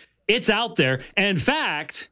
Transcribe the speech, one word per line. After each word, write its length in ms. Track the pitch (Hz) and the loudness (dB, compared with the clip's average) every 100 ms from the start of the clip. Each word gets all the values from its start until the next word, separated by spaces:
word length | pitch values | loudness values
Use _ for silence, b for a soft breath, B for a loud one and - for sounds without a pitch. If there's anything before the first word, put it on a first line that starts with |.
| B _ - | B _ -2
it's 200 | 233 - | 2 2
out 280 | 208 233 226 | 0 0 0
there. 240 | 131 131 B - | 0 0 B -2
And 100 | 202 | 0
in 100 | 180 | 2
fact 720 | 180 302 247 151 156 - - | 2 0 0 -4 -4 -6 -6